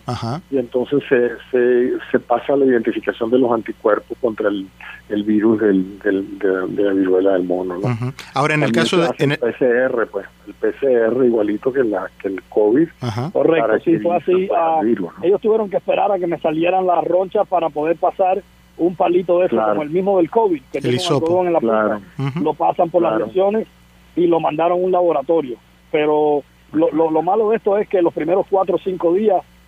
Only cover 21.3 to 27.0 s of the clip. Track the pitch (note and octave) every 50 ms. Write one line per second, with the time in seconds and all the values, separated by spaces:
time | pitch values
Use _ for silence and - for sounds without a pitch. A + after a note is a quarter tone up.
21.3 | F3 F#3 F3+ F3+ E3+ D#3+ A#2+ A2+ A2 A2 G#2+ G#2 G#2+ G#2 G2 - - - C3+ C#3+
22.3 | B2+ E3 D3 D3+ D3 - E3 E3 E3 - F3+ E3+ E3 F3+ E3+ E3 A2 A2 G#2+ G#2+
23.3 | - F#3 F#3+ G3+ G#3 A3 G#3 - _ _ _ _ _ - _ - - - F3 E3+
24.3 | E3+ E3 D3+ D3 D3+ D3+ D#3+ F3 F3+ F3+ F3+ F#3 F3+ F3+ F3+ E3+ D#3 C#3+ C3 -
25.3 | E3 E3 D3+ B2+ A#2 - _ _ _ _ _ _ - D#3 D3+ D3+ D3+ D3+ D3+ D3+
26.3 | D3 D3 - - _ _ _ _ - D3+ E3 E3 C#3+ D#3